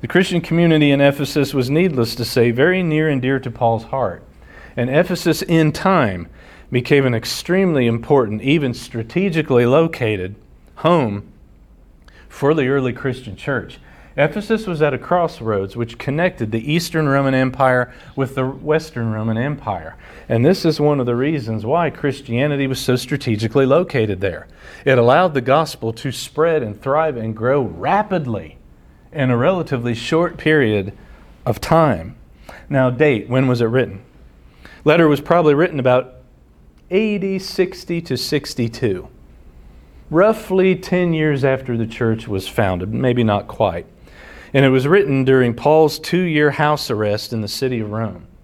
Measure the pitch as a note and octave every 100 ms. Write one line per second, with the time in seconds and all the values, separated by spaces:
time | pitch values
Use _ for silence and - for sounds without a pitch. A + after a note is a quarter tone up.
0 | - F3 F#3+ F3 - E3 E3+ D#3 D3 C#3
1 | C#3+ C#3 C#3+ D3+ C#3 C#3+ B2 D3 F#3 C3+
2 | A2+ - A2+ - A#2+ A#2 D#3 F#3 F3 D#3
3 | D#3 C#3 B2+ C3+ C3 A2+ A#2 A2+ A2+ C3+
4 | A2+ F2 - - - - - - B2 C#3+
5 | F3+ F3+ F3 D3+ F#3+ E3 D#3 D3 F#3+ F#3
6 | A#2+ F2+ E2+ - - - - B2 B2 C#3+
7 | C3+ A#2 - - - F#3 F#3+ D3+ A#2+ A2+
8 | A2+ C#3+ A2+ G#2+ C3 D#3+ C3+ A#2 - A#2+
9 | A2+ F3 G3 E3 D3+ B2 A#2+ C#3 E3 -
10 | A2+ G#2 F#2 G#2 - - - - D#3 F3
11 | A#2+ G2+ - - - - - - - -
12 | - - - - C#3 D#3+ B2+ C#3 B2+ A2
13 | C3+ B2 - F#2 - C3 E2 - - -
14 | - - D3 G#3 G#3 A3 A3 D#3+ D3 C#3+
15 | - F3 E3 - A2 G#2 G2 A#2+ A#2 A#2
16 | - C#3+ F3+ F3+ A2 A2+ C3 D#3+ E3+ D#3+
17 | D3+ C#3 C#3 C3 C3 B2+ C3 B2+ B2 -
18 | - - C3 C3+ C3 C3+ D3 D#3 D#3+ B2
19 | A#2 A2 A2+ A2 C3+ D3 - F#2 D#2+ -
20 | - - - A#2 C3 F#3+ E3 D3 D3 C#3+
21 | A#2+ A#2+ C#3 D#3+ A2+ A2 G#2+ E3 E3 -
22 | D3 - - A#2 D3 C#3+ C3+ B2+ - B2
23 | - C#3+ - G#2+ A2+ C#3+ C3+ C#3+ F3+ C#3
24 | G#2+ F#2 G2 D#2+ - - - - - C3
25 | A#2 C#3+ F#3 C#3+ A#2+ C#3+ D#3 - A2+ A2+
26 | C#3 B2 - - E3 D#3+ A2+ G2+ C3+ C#3+
27 | D#3+ B2+ A2 G#2+ A#2 C#3+ A2+ E2 A#2+ G3
28 | G#3 F#3 C3 G#2 D#2 - - - - -
29 | - D#3 C3 A#2+ C#3 F#3+ D#3+ C3 A#2+ A#2
30 | - D#3+ E3+ - - D#3 A#2+ G#2 F#2+ -
31 | - - - - - G#2+ - E3 D#3 F#2
32 | F2 - - - - - - C#3 C3 A#2+
33 | D3+ A#2 G2+ C3 C3 B2 A#2 B2+ A#2+ F#2+
34 | - - - - - _ - - D3 E3
35 | D#3+ D3 D3 E3+ D#3 C#3+ E3+ D3+ B2+ B2
36 | B2+ - - - _ _ - _ - F#3
37 | A3 G#3 F#3+ F#3+ F#3 - F3+ F#3 - E3+
38 | E3 B2+ - D3 - - A#2 A2+ A#2+ F2+
39 | - - - - - - - - - -
40 | - D#3 G3+ A3 - F#3+ F#3+ F#3 - F3+
41 | F3+ D#3+ D#3 C#3+ C3+ C3 C3 A#2 A2+ -
42 | A#2 A2+ - G2 - - G2+ F2+ F#2 A#2
43 | C3 B2 A2+ G#2 - - G#2 F2 - -
44 | - - - - - C#3+ E3 - C3+ F#3+
45 | C#3 C3+ C3 C3 B2 A2+ D3 D#3 D#3 D3+
46 | - F3 F3+ D3+ D3+ - D3+ D3+ - A2
47 | G#2+ G#2+ - A2+ G#2 - C3+ B2 G#2 G#2+
48 | A2+ F2+ E2 -